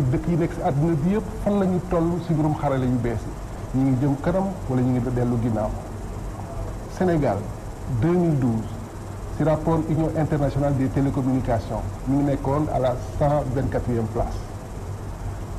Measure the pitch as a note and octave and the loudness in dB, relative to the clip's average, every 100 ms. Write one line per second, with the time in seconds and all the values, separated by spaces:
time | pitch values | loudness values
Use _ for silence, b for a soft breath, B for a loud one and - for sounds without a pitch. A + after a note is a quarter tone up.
0 | C3 D#3 - E3+ E3+ - F3+ C#3 E3 D#3+ | 2 2 2 2 0 0 0 2 2 2
1 | E3+ G#3+ A3 - G3+ G3+ F#3+ F3+ - F3 | 2 0 -2 -2 0 2 2 0 0 2
2 | E3 F3+ - D#3 D3+ - C#3+ C3+ B2+ B2 | 2 0 0 2 2 2 0 2 2 2
3 | A#2 A2 - - - - - B2+ C3+ B2+ | 0 -2 -4 -8 -10 -10 -2 2 2 4
4 | C#3 C#3+ F3 F#3 G3 F#3+ - B2+ B2+ B2+ | 2 2 0 0 0 -4 -2 0 2 2
5 | B2 A#2+ A#2+ A#2 A#2 G#2+ G#2+ - - - | 0 0 0 2 0 0 -2 -4 -8 -10
6 | - - - - - - - - - - | -8 -8 -8 -8 -8 -8 -6 -8 -8 0
7 | F#3 D#3+ C3 G2 G2+ - - - - A#2+ | 2 4 2 0 -2 -8 -10 -8 -4 2
8 | D#3+ F3 E3+ C#3+ B2+ A2+ G#2 - - - | 4 4 4 4 2 0 -2 -8 -10 -10
9 | - - - - D#3 D3+ E3 E3 D3+ D3+ | -10 -10 -8 0 2 2 2 0 2 2
10 | D#3+ D#3+ D3+ D3+ C#3 C3+ C#3+ C3+ C3 C#3+ | 2 0 0 2 0 2 2 2 2 2
11 | C#3 C#3 B2+ C3 B2 A#2 - G#2+ G2 - | 2 2 2 2 2 0 0 -4 -4 -6
12 | B2+ C#3 C#3+ C3+ C3+ C#3+ D3+ B2+ B2+ B2 | 0 2 2 0 0 0 0 2 0 0
13 | - - D3 D3 C3 C3 B2 B2 - A#2 | -4 0 2 2 0 -2 0 -2 0 0
14 | G#2+ A#2 - - - - - - - - | 0 -2 -2 -4 -8 -10 -10 -10 -8 -8
15 | - - - - - | -8 -8 -8 -8 -8